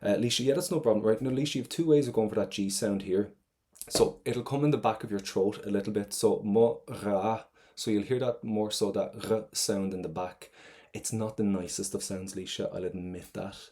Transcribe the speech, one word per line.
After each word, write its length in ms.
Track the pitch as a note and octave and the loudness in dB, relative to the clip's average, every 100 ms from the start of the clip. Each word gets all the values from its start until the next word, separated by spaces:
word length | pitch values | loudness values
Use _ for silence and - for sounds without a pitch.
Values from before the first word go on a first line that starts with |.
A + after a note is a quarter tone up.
Uh, 140 | G2+ G2+ | 2 2
Leisha, 280 | A#2+ A#2 | 2 2
yeah, 100 | B2+ | 2
that's 160 | C#3 E3+ | 2 2
no 100 | E3+ | 0
problem, 240 | A#2 G#2 | 4 4
right? 160 | A2 A2 | 4 2
Now, 100 | C3 | 2
Leisha, 260 | B2+ D3 C3+ | 0 0 -2
you 60 | |
have 60 | B2 | -4
two 180 | - E3 | -2 4
ways 220 | D3 B2+ | 6 4
of 60 | |
going 140 | A#2+ G#2+ | 2 2
for 80 | G#2+ | 0
that 140 | G2 | -2
G 180 | - G2 | 0 -2
sound 320 | G2 G#2+ G2 | 0 0 0
here. 300 | F#2 F#2 G#2 - _ _ _ - - | 0 0 0 -6 _ _ _ -16 -6
So 320 | - A2+ - | 2 2 2
it'll 180 | - A#2+ | -4 -4
come 220 | - C#3 | -2 0
in 60 | D3 | 2
the 80 | C3+ | 2
back 260 | A2 A2 | 2 -2
of 60 | A2 | -4
your 100 | G2+ | -6
throat 440 | G2 - F#2+ - | -2 2 2 0
a 60 | G#2 | -2
little 220 | G2+ G2 | -2 0
bit. 200 | G#2 G#2 | -4 -4
So 280 | - A2 - | 0 2 2
mo 360 | G#2 G#2 A#2 - - G#2 | 2 4 4 4 -8 -6
ra. 420 | G2+ G2 G#2 A2 - _ _ | 0 0 0 -2 -6 _ _
So 160 | - - | -8 0
you'll 120 | G#2+ | 0
hear 140 | G2 B2+ | 2 0
that 240 | B2 A#2+ | 0 -2
more 260 | G#2+ G#2+ G#2+ | -2 0 0
so, 200 | - G#2 | 0 0
that 220 | G2 F#2+ - G2 | 0 -2 -4 0
R 140 | A2 G#2+ | 0 0
sound 420 | - - G#2 F#2+ | -4 0 0 0
in 80 | F#2+ | -4
the 60 | F2 | -6
back. 420 | D#2+ F2+ - - - - - - | -6 -6 -8 -20 -20 -20 -20 -14
It's 200 | G#2+ - | -8 -4
not 240 | A2+ A2 A2 | -2 -4 0
the 60 | |
nicest 520 | G#2 F#2+ F2 - G2 | 2 2 -2 -6 -4
of 100 | G2+ | -4
sounds, 300 | - F#2+ F#2+ | -4 -6 -6
Leisha, 400 | F#2+ F2+ - G2+ | -8 -8 -4 -4
I'll 100 | F#2 | -2
admit 480 | F2+ F2+ F2+ F2+ - | -6 -6 -8 -10 -10
that. 240 | G#2 G2 - - | -10 -10 -12 -20